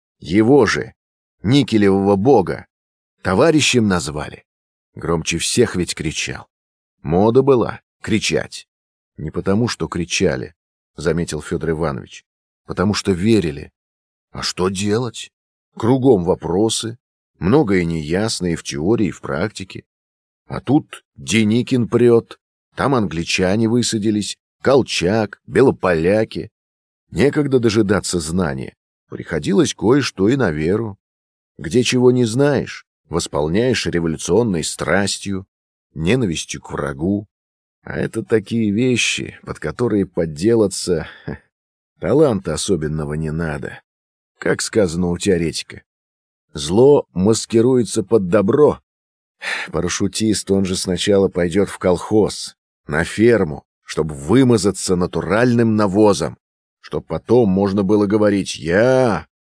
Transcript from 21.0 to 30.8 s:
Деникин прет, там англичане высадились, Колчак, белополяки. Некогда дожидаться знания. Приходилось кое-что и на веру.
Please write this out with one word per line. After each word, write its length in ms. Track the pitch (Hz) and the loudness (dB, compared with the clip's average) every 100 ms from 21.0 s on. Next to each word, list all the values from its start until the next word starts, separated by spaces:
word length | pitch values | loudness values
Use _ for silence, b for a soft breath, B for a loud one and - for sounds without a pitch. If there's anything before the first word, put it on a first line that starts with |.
| _ - | _ -18
Деникин 720 | 67 110 107 117 - 131 110 | -4 0 2 0 0 -2 0
прет, 520 | 117 - 117 - - _ _ _ - | 2 4 4 2 -18 _ _ _ -4
там 180 | 110 | 0
англичане 720 | 131 98 80 85 - 92 107 113 | 0 -2 -4 -4 -2 0 0 0
высадились, 680 | 123 113 113 107 104 98 - _ _ | 0 0 -2 -2 -2 -4 -10 _ _
Колчак, 800 | - 135 101 - 85 113 104 - - | 2 2 2 -2 0 0 -2 -8 -4
белополяки. 1000 | 110 135 - 92 80 85 107 113 87 - _ _ _ _ _ _ | 2 4 2 0 0 2 0 0 -6 -12 _ _ _ _ _ _
Некогда 500 | 82 135 151 143 131 | 0 2 2 0 2
дожидаться 600 | 113 104 98 98 - 90 | 2 2 2 0 0 -4
знания. 560 | 76 87 82 65 - _ _ _ - | -2 -2 -2 -4 -10 _ _ _ -18
Приходилось 640 | - - 80 73 190 135 | -16 -8 -6 0 2 2
кое-что 560 | - 95 143 127 - 98 | 0 2 2 0 0 0
и 60 | 139 | 2
на 160 | 107 | 0
веру. 460 | 76 80 107 | 0 -2 -2